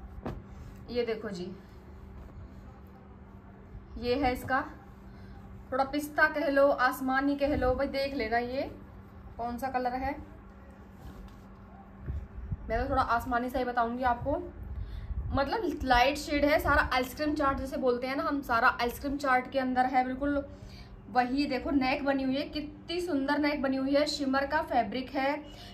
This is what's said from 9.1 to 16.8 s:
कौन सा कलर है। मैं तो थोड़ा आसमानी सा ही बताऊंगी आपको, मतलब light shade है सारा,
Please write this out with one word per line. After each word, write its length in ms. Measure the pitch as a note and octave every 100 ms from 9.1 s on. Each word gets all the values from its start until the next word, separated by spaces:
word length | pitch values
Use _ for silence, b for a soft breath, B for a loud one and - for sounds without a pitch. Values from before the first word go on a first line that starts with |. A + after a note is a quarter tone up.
| - - -
कौन 220 | A#3+ A#3+
सा 100 | C4
कलर 260 | B3+ B3+
है। 180 | B3+ C4+ C#4+ - - - - - - - - - - - - - - - - - - - - - - - - -
मैं 100 | A3+
तो 100 | C4+
थोड़ा 120 | C4
आसमानी 460 | - A#3 C4 A#3+ B3
सा 80 | C4
ही 60 |
बताऊंगी 380 | B3 A#3+ A#3 B3
आपको, 320 | B3+ A#3+ C4+ E4 F4 - - B B B B B -
मतलब 460 | C4 C#4 A4+ E4+ -
light 340 | C4 A#3+ C4 C#4+
shade 260 | - D4
है 140 | C#4+ D#4+
सारा, 280 | D#4 D4